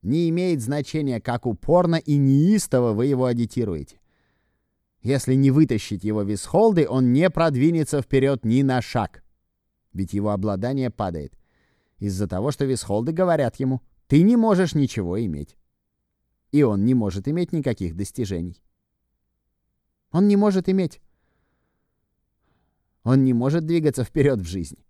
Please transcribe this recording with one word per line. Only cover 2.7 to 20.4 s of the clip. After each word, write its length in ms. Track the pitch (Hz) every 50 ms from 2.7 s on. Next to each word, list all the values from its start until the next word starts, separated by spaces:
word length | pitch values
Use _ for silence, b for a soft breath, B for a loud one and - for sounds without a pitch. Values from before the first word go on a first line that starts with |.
| - 127 123 117 107
вы 140 | 101 120
его 180 | 143 139 127 127
агитируете. 760 | 127 120 117 117 - - 123 117 104 87 78 69 - - _ _ _ _ _ _ _ _ _ _ _ _ _ _ _ _ _ _ _ _ _ _
Если 320 | 107 135 135 - - 131
не 160 | 135 135 135
вытащить 540 | 131 147 156 - 123 107 - - 104 92 -
его 180 | 107 107 107 101
висхолды, 640 | 98 104 101 - - - 170 220 226 208 170 147 -
он 240 | 107 131 127 120 123
не 160 | 139 175 185
продвинется 720 | 147 - 165 165 143 123 135 160 170 165 151 - - 143 123
вперед 420 | _ - 135 131 135 139 120 -
ни 180 | 110 113 135 139
на 180 | 135 127 123 113
шаг. 400 | - - 120 104 - _ - - _ _ _ _ _ _ _ _ _ _ _ _ _ _
Ведь 200 | 85 98 87 -
его 180 | 101 101 107
обладание 600 | 104 98 95 110 101 95 101 123 135 139 131 123
падает 420 | - - 107 92 85 80 73 67 - - _ _ _ _ _ _ _ _ _ _ _ _
из-за 300 | 101 101 95 92 104 92
того, 220 | - 92 104 147
что 140 | 139 - 143
висхолды 480 | 135 131 117 - - 101 104 117 143 160
говорят 440 | 170 190 180 170 151 139 120 -
ему: 260 | - 135 131 131 123 _ _ _ _ _
«Ты 160 | _ 139 147 170
не 140 | 208 247
можешь 380 | 240 226 226 208 180 190 165 -
ничего 500 | 156 139 127 - 117 95 85 87 104 117
иметь». 320 | 98 78 71 73 - _ _ _ _ _ _ _ _ _ _ _ _ _ _ _ _ _ _ _ _ - 147 147
Он 180 | 120 104 98 101
не 100 | 120 131
может 340 | 123 110 101 87 101 95 139
иметь 240 | 151 170 175 - -
никаких 440 | 160 143 127 113 - 98 85 80
достижений. 680 | 87 101 - - - 120 95 95 85 85 87 85 _ _ _ _ _ _ _ _ _ _ _ _ _ _ _ _ _ _ _ _ _ _ _ _ _ _ _ _ _ _ _
Он 180 | - - 202 208
не 80 | 202
может 320 | 196